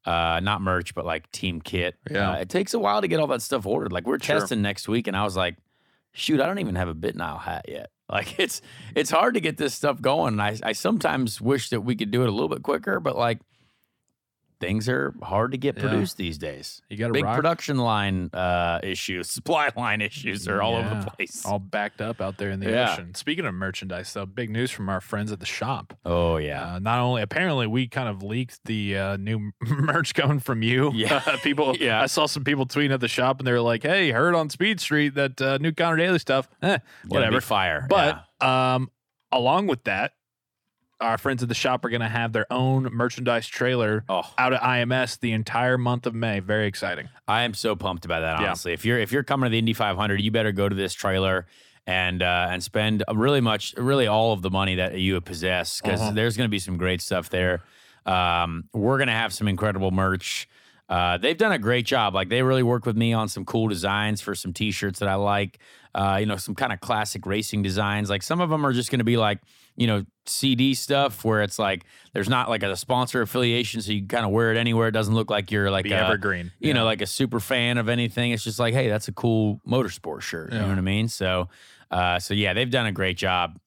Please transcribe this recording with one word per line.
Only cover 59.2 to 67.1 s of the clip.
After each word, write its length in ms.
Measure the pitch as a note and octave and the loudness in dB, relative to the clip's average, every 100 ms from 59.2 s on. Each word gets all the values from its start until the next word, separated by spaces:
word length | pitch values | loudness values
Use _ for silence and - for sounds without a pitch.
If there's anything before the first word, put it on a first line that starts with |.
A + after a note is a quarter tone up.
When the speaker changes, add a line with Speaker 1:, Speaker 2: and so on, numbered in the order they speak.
| A2+ | -2
Speaker 1:
some 140 | - G#2 | -2 -2
incredible 440 | F#2 G#2+ G2 F#2+ | 0 0 0 0
merch. 560 | F#2 F#2+ F#2 - - - _ _ _ - | 2 2 0 -4 -8 -10 _ _ _ -4
Uh, 280 | F2 F2 F2 | 0 2 2
they've 200 | B2+ E3+ | 0 2
done 140 | A3 | 2
a 80 | D#3+ | 2
great 260 | G#2+ B2 A2 | 2 0 2
job. 300 | C3 G#2 F#2+ | 2 2 0
Like, 140 | F2+ | 0
they 120 | A#2+ | 2
really 220 | B2+ C3 | 4 4
worked 220 | A#2+ A#2+ A#2+ | 4 2 0
with 100 | A2 | 2
me 160 | A#2 | 2
on 160 | A2+ G#2+ | 2 0
some 160 | - | -6
cool 240 | F#2 A2+ A2+ | -2 0 2
designs 540 | F#2 F#2+ G2+ G#2+ G#2 | 0 0 0 0 -2
for 120 | - | -4
some 200 | G2 F#2+ | -6 -6
t-shirts 460 | F2 G#2+ F#2+ G2+ F#2 | -2 -2 -2 -4 -2
that 100 | G2+ | 0
I 60 | G2 | 0
like. 440 | G2+ G2+ G2+ - - - - | 2 0 -2 -6 -20 -20 -8
Uh, 240 | - G2 G2 | -2 0 2
you 60 | G#2+ | 0
know, 120 | F#2+ | -2
some 180 | - G2 | -6 -2
kinda 220 | C3 F#2+ | -2 -2
classic 480 | - A2 G#2 | -2 -2 -2